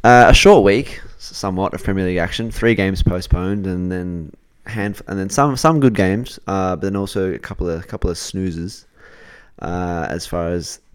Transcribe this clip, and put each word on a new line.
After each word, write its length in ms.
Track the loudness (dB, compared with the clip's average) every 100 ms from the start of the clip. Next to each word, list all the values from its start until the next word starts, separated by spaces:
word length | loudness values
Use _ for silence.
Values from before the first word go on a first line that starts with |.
uh, 220 | 8 8 10
a 40 |
short 300 | 8 8 8
week, 380 | 6 2 -2 -12 -16 -16
s-, 200 | -16 -8
somewhat, 380 | -6 -4 -4
of 100 | -4
Premier 220 | -4 -2 0
League 100 | -2
action. 340 | -4 -4 -6
Three 240 | 0 0
games 280 | 2 0 0
postponed, 640 | -2 -2 -2 -2 0 -4 -4
and 260 | -4 -4
then 400 | -6 -8 -10 -12 -18 _ _
hand-, 380 | -10 -6 -6 -8 -8
and 120 | -6
then 100 | -4
some, 260 | 0 0
some 260 | 2 2 4
good 140 | 2
games, 440 | 2 0 0 -4 -12 -6
uh, 300 | -4 -2 -2
but 40 |
then 160 | -4 -4
also 340 | -4 -4 -4
a 40 | -6
couple 300 | -10 -8 -6
of, 180 | -6 -8
couple 200 | -4 -4
of 80 | -4
snoozes, 680 | -8 -6 -4 -6 -10 -12 _ _ -20 -20 -20 -20 _ -14
uh, 460 | -8 -6 -4 -6 -6
as 160 | -8 -6
far 220 | -6 -4
as 320 | -4 -8 -16 _